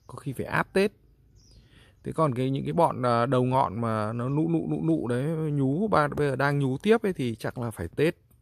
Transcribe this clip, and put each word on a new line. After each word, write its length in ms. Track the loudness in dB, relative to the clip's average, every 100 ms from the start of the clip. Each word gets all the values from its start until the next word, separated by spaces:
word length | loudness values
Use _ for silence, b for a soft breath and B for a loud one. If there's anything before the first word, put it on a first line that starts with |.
| -20
có 80 |
khi 180 | -12 -10
phải 120 | -8
áp 280 | -2 -2 0
Tết. 180 | 0 0 -2 _ _ _ _ b b b b b _
Thế 80 | -6
còn 240 | -2 0
cái, 140 | 0 -2
những 140 | -2
cái 100 | -2
bọn, 320 | 2 2 2
à, 200 | 2 2
đầu 180 | 4 2
ngọn 380 | 2 2 0 0
mà 320 | -2 -2 -2
nó 160 | -4 -2
nụ 200 | 0 0
nụ, 160 | 0 -2
nụ 140 | -2
nụ 220 | 0 0 0
đấy, 440 | -2 -2 -2 -2
nhú, 360 | 0 0 0 2
ba-, 200 | 2 2
bây 220 | 0 0
giờ 60 |
đang 240 | 0 0 2
nhú 180 | 0 0
tiếp 260 | 2 2
ấy, 100 | 2
thì 220 | -2 -4
chắc 220 | -4 -8 -6
là 140 | -6
phải 160 | -6 -6
Tết, 280 | 0 0 -2 _ _